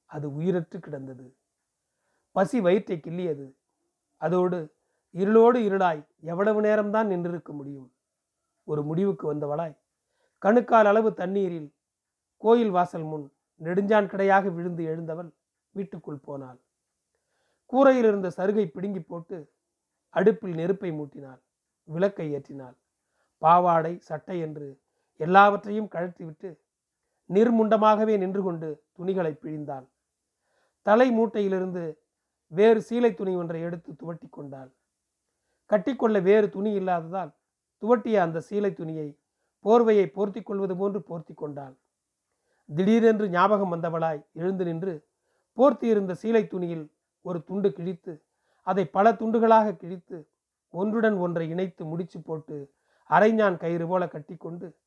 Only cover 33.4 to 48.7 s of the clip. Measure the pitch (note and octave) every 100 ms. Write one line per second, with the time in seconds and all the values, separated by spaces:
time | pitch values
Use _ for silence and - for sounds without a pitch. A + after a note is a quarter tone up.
33.4 | E3+ E3 E3+ F3 - D#3 E3 E3 E3 -
34.4 | C#3+ C3+ C3 _ _ _ _ _ _ _
35.4 | _ _ - G#3 C#4+ B3+ A#3 G#3+ F3+ G#3+
36.4 | G#3 G3 G#3+ G3+ F#3 F3 E3 F#3+ D#3+ _
37.4 | _ _ _ _ G#3 B3 A#3 G#3 E3 D#3+
38.4 | - G#3 G3+ F3 E3 D#3+ D3 D3 _ _
39.4 | _ _ G3+ A#3+ A3+ G#3+ F3+ - G3+ G#3
40.4 | F#3+ G3+ G3 F3+ G3+ F3+ - E3+ - D#3+
41.4 | D3+ C#3 C3+ C3 _ _ _ _ _ _
42.4 | _ _ _ D3 F#3+ A3+ A3+ G#3+ G#3 F3
43.4 | F#3+ G#3+ F#3+ E3+ E3+ E3 D#3+ D3+ - D#3+
44.4 | F3+ F#3+ F3 E3 F#3+ D#3 _ _ _ _
45.4 | _ - C#4 A#3 A#3 G#3+ F#3+ F3 A3 A3+
46.4 | F3 F#3+ F3 E3 D3+ _ _ _ F3 F3
47.4 | - F#3+ G3 G3 E3+ F3 F#3 D3+ _ _
48.4 | _ _ F#3